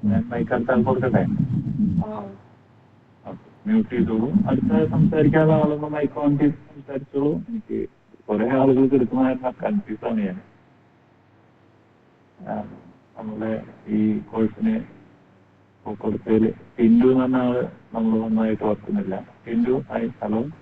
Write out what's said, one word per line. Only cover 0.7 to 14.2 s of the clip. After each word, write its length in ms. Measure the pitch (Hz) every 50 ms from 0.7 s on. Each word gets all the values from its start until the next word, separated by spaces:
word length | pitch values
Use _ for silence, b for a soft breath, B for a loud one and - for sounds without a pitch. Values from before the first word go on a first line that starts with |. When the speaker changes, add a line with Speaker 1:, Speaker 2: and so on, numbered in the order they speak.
Speaker 1:
ആൾ 120 | - 113 110
കൊടുക്കട്ടെ? 440 | 131 131 127 127 131 110 - 90 - - - - - - - - - - - 208 185 - - 202
Speaker 2:
ഓ. 140 | 214 214 214 202 196 196 202 - - - _ _ _ _ _ _ _ _ _ _ _ _ _ _ 101
Speaker 1:
ഓക്കെ. 400 | 92 - - - - - - 104
മ്യൂട്ട് 200 | 110 110 107 -
ചെയ്തോളൂ. 420 | 123 120 113 - 113 110 113 135 160 202 -
അടുത്ത 420 | - - - - - - 156 160 151
സംസാരിക്കാനുള്ള 640 | - 156 156 - - 156 147 147 - 156 156 156 156
ആളൊന്ന് 340 | 156 151 147 151 147 151
മൈക്ക് 320 | 151 151 151 147 143 - 147
ഓൺ 180 | 147 147 143
ചെയ്ത് 160 | 143 151 143 139
സംസാരിച്ചോളൂ. 880 | - - - - 143 139 - 139 135 143 _ - 139 139 147 165 175 208 226
എനിക്ക് 400 | 233 220 - - 113 110 107 - _ _ _ _ - _ _ -
കുറെ 200 | 107 104 110 120
ആളുകൾക്ക് 460 | 135 131 131 135 131 127 135 131 139
എടുക്കുന്ന 280 | 135 120 113 127 127 131
കാരണം 300 | 131 131 127 - - 104 - -
കൺഫ്യൂസ് 400 | 104 214 202 - - - 208 -
ആണ് 160 | 233 233 -
ഞാൻ. 200 | 104 92 90 190 - - _ _ _ _ _ _ _ _ _ _ _ _ _ _ _ _ _ _ _ _ _ _ _ _ _ _ _ _ _ _ _ _ _ _ _ _ _ _ 90
ആ, 160 | 104 107 104 104 - - - - - - _ _ _ _
നമ്മുടെ 460 | - 110 110 107 107 107 110 110 110 - - - - -
ഈ 320 | - 107 107 107 107 107
കോഴ്സിന് 760 | 104